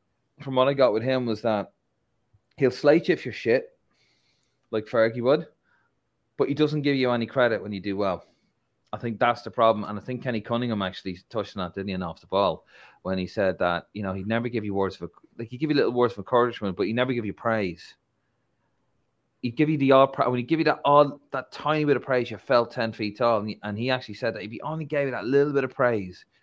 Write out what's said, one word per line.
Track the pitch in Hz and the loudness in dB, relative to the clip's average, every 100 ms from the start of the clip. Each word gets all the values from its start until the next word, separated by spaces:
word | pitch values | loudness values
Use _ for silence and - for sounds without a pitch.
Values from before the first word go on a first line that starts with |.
| _ _ _ - | _ _ _ -14
from | 135 | -2
what | 131 131 | 2 2
I | |
got | 139 123 | 4 4
with | 110 | 2
him, | 123 131 120 | 0 0 0
was | 107 | -2
that | 117 104 98 _ _ _ _ _ _ _ _ - | 0 0 -2 _ _ _ _ _ _ _ _ 0
he'll | 131 | 0
slate | 127 147 165 170 | 2 4 4 4
you | |
if | 160 | -2
you're | 127 | -4
shit, | - 113 127 - _ _ _ _ _ _ _ _ _ _ | -6 0 0 0 _ _ _ _ _ _ _ _ _ _
like | 110 107 | -6 -2
Fergie | 120 113 120 | 0 0 0
would, | 120 156 170 _ _ _ _ _ _ _ _ - | 0 0 -2 _ _ _ _ _ _ _ _ -4
but | 131 | -2
he | |
doesn't | 143 151 151 | 0 0 0
give | 143 | 0
you | 135 127 | 0 2
any | 120 110 | 0 0
credit | 131 120 110 | 2 2 0
when | 104 | -4
you | 98 | -8
do | 101 98 | -4 -2
well. | 98 87 - _ _ _ _ _ _ | -2 -4 -8 _ _ _ _ _ _
I | 123 | -8
think | 120 104 | -6 0
that's | 120 117 | 0 0
the | 113 | -4
problem. | 123 113 107 | 2 4 4
And | 101 104 | -2 -10
I | |
think | - 123 | -8 -8
Kenny | 131 113 | -6 -6
Cunningham | 104 117 123 107 | -4 -4 -2 -2
actually | 92 - 98 90 - | -4 -6 -10 -12 -8
touched | 113 98 101 | -8 -8 -8
on | |
that, | 90 | -8
didn't | 98 98 | -6 -6
he, | |
and | 92 | -6
off | 87 80 | -6 -10
the | - | -4
ball, | 95 95 78 _ - - _ | 0 2 0 _ -20 -20 _
when | 92 92 | -6 -4
he | 90 | -4
said | - 95 90 | -2 0 0
that, | 90 85 - | 0 -2 -6
you | 104 | -8
know, | 98 | -6
he'd | 95 98 | -6 -4
never | 113 120 | -4 -4
give | 117 | -6
you | 104 | -4
words | 98 95 92 | -2 -2 -4
of, | 85 _ _ - | -12 _ _ -16
like, | 113 | -14
he'd | 123 | -6
give | 151 | 0
you | 143 | 2
little | 113 | 2
words | 123 120 | 2 2
of | 107 | 0
encouragement, | - 120 120 117 101 90 | 0 2 2 0 -4 -2
but | 98 | 0
he'd | |
never | 117 127 | 0 0
give | 120 107 | -2 -4
you | |
praise. | 85 117 113 95 82 - _ _ _ _ _ _ _ _ _ _ _ _ _ _ _ | -4 -2 0 -2 -6 -16 _ _ _ _ _ _ _ _ _ _ _ _ _ _ _
He'd | 123 120 | -4 0
give | 151 | 2
you | 151 | 2
the | 135 | 6
odd | 135 135 | 6 6
pra-, | - 123 | 2 -2
when | 123 | -2
he'd | 123 | 0
give | 160 | 0
you | 151 | 2
that | 131 | 0
odd, | 143 143 147 143 _ | 4 6 6 2 _
that | 135 - | -10 -10
tiny | - 147 156 | -6 -2 0
bit | 147 127 | 2 0
of | |
praise, | - 127 110 | 0 -2 -2
you | 104 | -6
felt | - 123 117 | 0 2 2
ten | 131 113 | -2 -6
feet | - 107 101 | -4 -6 0
tall. | 120 110 | 2 2
And | 107 | -2
he, | 98 | -8
and | 107 104 | -8 -4
he | 123 | -2
actually | 127 - | -2 -4
said | 101 120 | -6 -6
that | 110 | -6
if | 104 | -8
he | 117 | -10
only | 143 160 147 | -8 -8 -4
gave | 147 135 | -4 -2
you | |
that | 117 107 | -4 0
little | 139 147 | 2 2
bit | 139 | 0
of | 127 | -2
praise, | - 123 113 92 - _ _ | 0 0 0 -4 -12 _ _